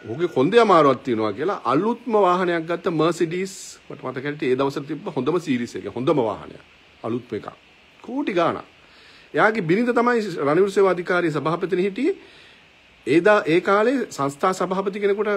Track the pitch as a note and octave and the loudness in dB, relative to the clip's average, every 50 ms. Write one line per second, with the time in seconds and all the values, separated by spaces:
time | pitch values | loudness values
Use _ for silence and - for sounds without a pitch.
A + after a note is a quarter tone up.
0 | - G#2 A2+ C#3+ F3 E3+ - - B2+ E3 G3+ A#3 A#3 G#3+ F#3 E3 D3+ C#3+ C3 A#2+ | -10 -10 -6 -4 -4 -2 0 2 2 4 6 4 6 6 6 6 6 4 2 2
1 | - - A#2+ G#2+ A2 G#2+ G#2 G2+ C#3+ F#3 G3+ - - A#2 B2 D3 F#3+ A3 A#3+ A#3 | 0 -4 -2 -2 0 -2 -2 -4 -4 -4 -4 -4 -2 0 0 2 2 0 -4 -4
2 | - B3+ A3 G#3 G3+ F3+ F3+ F3+ F#3+ F3+ F3 E3+ D#3+ D#3+ F3 E3+ F3+ G3 E3+ D#3 | -6 0 2 4 4 4 4 2 0 0 -2 -2 -2 -4 -6 -4 -4 -4 0 0
3 | D#3 E3 E3+ D#3+ F#3 D#3+ E3+ F3+ F#3+ F#3+ F#3+ - - - - - _ _ D3 - | 0 0 2 0 -2 -2 -2 -6 -6 -6 -8 -16 -18 -18 -20 -20 _ _ -18 -12
4 | C3+ C3 B2 B2+ B2 D3 D3 D3+ D#3 C3 B2+ B2+ C#3 C#3 C#3 E3 C#3+ C3+ - F#3 | -10 -10 -8 -8 -8 -8 -8 -4 0 0 0 2 0 -2 -2 -4 -8 -8 -10 -8
5 | G3 G3+ E3+ C#3 B2+ C3+ E3 F3+ E3 D#3 C3 A#2+ A#2+ A2+ - F#2+ F#2 G2 F#2+ A#2+ | -8 -8 -6 -4 -2 0 -2 -2 -2 -2 -2 -2 -2 -6 -8 -10 -12 -10 -8 -6
6 | B2+ D3 E3 D3 A#2+ A2 G2 E2 D2 C#2+ - - - _ _ _ _ _ _ _ | -2 0 0 0 0 -2 -4 -6 -10 -16 -18 -20 -20 _ _ _ _ _ _ _
7 | - A#2+ A2 B2 A#2 - - G2+ - - - - _ _ _ _ _ _ _ _ | -10 -8 -8 -8 -8 -8 -10 -10 -10 -12 -18 -18 _ _ _ _ _ _ _ _
8 | - - A#3+ C4+ D4 C#4+ G#3+ E3+ E3+ D3+ A2 - - - _ _ _ - - - | -16 -10 -8 -6 -6 -2 0 0 0 0 0 -4 -8 -14 _ _ _ -20 -20 -20
9 | - - - - - - - C#3+ F3 G#3 A3 A3+ F#3+ D#3 F3 G3+ B3 A#3+ A#3 A#3+ | -20 -20 -20 -20 -20 -6 0 2 2 2 2 0 -2 0 0 0 2 0 2 2
10 | A#3 A#3+ A#3+ A#3 G#3 G#3 E3 - D#3 C#3 D3 E3 G3 G3+ F#3+ G#3 G3 F#3+ F3+ E3+ | 2 2 2 0 -2 -4 -4 -4 -2 0 2 2 2 2 4 4 4 4 2 0
11 | F3+ E3 F#3 F3 E3+ E3 D3+ D#3 C3+ D#3 E3 E3+ F#3+ E3+ F#3+ F3+ F3+ G3+ F#3+ - | -2 -2 -2 0 0 0 -2 -2 -2 -2 -2 -2 -2 2 2 2 2 2 0 0
12 | B3+ E4+ F#4+ - - - - - - - - _ _ _ _ _ _ _ _ _ | -2 -2 -2 -2 -8 -20 -20 -20 -20 -20 -20 _ _ _ _ _ _ _ _ _
13 | _ - C3+ E3+ F3 G3+ G#3 G#3 - D3 D#3 F3+ F3+ - G3 G3+ A3 A#3 C#4 C4 | _ 2 2 4 6 6 4 4 4 2 0 2 2 2 2 4 4 2 0 0
14 | A#3 - - - C#3 C#3 C#3 - - F#3+ F#3 F#3 F#3+ F3 F#3+ F#3+ G3 G3+ F#3+ G#3 | -4 -6 -4 -4 -2 -2 -2 0 0 0 0 0 -2 -4 -2 -2 -4 -4 -4 -2
15 | G3+ G3+ G3 G#3 G#3 G#3+ G#3 | 0 0 0 0 0 -2 -2